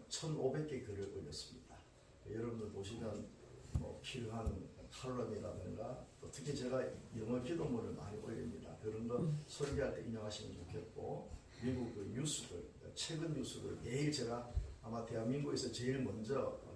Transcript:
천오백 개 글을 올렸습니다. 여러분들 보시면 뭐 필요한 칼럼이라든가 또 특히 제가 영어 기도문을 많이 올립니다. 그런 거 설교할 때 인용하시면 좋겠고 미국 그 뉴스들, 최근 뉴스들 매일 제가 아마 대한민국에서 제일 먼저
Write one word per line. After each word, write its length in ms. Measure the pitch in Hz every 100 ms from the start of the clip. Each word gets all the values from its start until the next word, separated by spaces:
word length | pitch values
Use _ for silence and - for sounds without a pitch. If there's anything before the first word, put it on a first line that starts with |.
| -
천오백 580 | - 156 143 131 151 151
개 140 | 127
글을 300 | 104 98 98 98
올렸습니다. 600 | - - - - - - - - - - 104
여러분들 400 | 110 117 113 107
보시면 560 | 95 98 113 110 101 101 - - - - -
뭐 200 | - -
필요한 680 | - 120 110 113 110 - - - -
칼럼이라든가 1120 | - 127 123 110 101 - - 95 - - - - -
또 100 | -
특히 240 | - 143
제가 280 | 123 123 127 - - - 113
영어 240 | 113 123
기도문을 500 | - - 139 117 101
많이 240 | - - -
올립니다. 560 | - 110 - - - -
그런 260 | 110 110 117
거 220 | - 160 147 -
설교할 480 | - 139 131 117
때 80 | -
인용하시면 540 | 117 110 104 - 104 -
좋겠고 720 | 87 - - - - 151 - - - -
미국 320 | 120 123 110
그 160 | 101 98
뉴스들, 480 | 120 151 - - 87 82 - -
최근 380 | - - 156 165
뉴스들 440 | 139 - - 101 -
매일 300 | 117 135 147
제가 400 | 127 117 120 - - - -
아마 220 | 113 117 110
대한민국에서 640 | 117 123 143 143 - -
제일 300 | - 127 135
먼저 580 | 104 107 107 - - - -